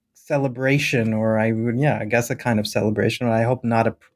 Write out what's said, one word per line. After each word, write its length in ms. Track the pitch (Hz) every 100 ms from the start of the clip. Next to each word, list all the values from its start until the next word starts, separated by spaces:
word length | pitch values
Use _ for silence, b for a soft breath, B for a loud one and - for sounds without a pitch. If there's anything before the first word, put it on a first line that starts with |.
| _
celebration, 1000 | _ - 147 139 120 131 147 147 127 113
or 240 | 110 110 110
I 140 | 110
would, 260 | 113 117 120
yeah, 200 | 147 107
I 40 |
guess 260 | 110 117 120
a 60 | 127
kind 240 | 123 107
of 60 | 104
celebration, 600 | 113 107 104 110 117 123
and 80 |
I 80 | 113
hope 220 | 117 127
not 220 | 117 113 113
a, 100 | - _